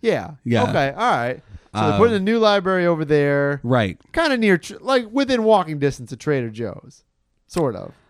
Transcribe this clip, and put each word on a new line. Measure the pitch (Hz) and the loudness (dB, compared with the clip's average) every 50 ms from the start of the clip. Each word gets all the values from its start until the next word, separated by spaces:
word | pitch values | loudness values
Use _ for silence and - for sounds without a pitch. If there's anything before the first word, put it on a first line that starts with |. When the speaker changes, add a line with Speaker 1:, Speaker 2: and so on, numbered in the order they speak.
Speaker 1:
Yeah. | - 226 196 135 95 82 156 - _ | 0 0 -2 -2 -4 -8 -14 -12 _
Speaker 2:
Yeah. | 120 120 113 - - | 0 2 2 2 2
Speaker 1:
Okay, | - 175 143 135 135 | 2 0 0 -2 -2
all | 151 220 247 | -2 -2 0
right. | 208 135 117 120 127 - - _ - - _ _ - | 0 0 -2 -4 -6 -8 -12 _ -20 -20 _ _ -4
So | - | -2
they're | - - - | 0 0 2
Speaker 2:
Um, | 202 | 4
Speaker 1:
putting | 208 240 226 | 4 4 2
a | 202 | 0
new | 190 196 226 233 | 0 0 0 2
library | 220 214 202 202 185 185 190 185 175 | 4 4 2 2 2 0 0 0 2
over | 175 170 156 160 | 2 0 0 0
there. | 143 151 147 143 143 143 143 143 143 143 139 - | 0 2 2 2 2 0 0 0 -2 -2 -4 -2
Speaker 2:
Right. | 120 131 123 110 95 85 - _ _ _ | 0 0 2 2 0 -4 -8 _ _ _
Speaker 1:
Kinda | - 330 311 277 247 | -2 0 0 0 2
near, | 220 214 190 170 | 4 4 4 2
tr-, | - - - - | 0 -6 -18 -12
like, | - - 269 262 240 214 | -4 0 0 0 0 0
within | 214 269 277 247 262 240 220 | -2 -2 0 0 0 0 4
walking | 220 220 202 175 156 156 147 | 4 4 4 2 0 -4 -2
distance | 139 143 135 - 127 110 | -2 -2 -2 -4 -12 -14
of | - 113 | -14 -8
Trader | - 151 147 139 120 117 | -4 -2 -2 -2 -2 -6
Joe's. | 110 107 117 104 87 - - 120 - _ _ _ _ _ _ _ _ _ _ _ | -8 -8 -8 -8 -8 -12 -16 -20 -20 _ _ _ _ _ _ _ _ _ _ _
Sort | - 180 165 135 110 | -4 -2 -2 -2 -2
of. | 92 92 - - _ _ _ | -6 -10 -14 -16 _ _ _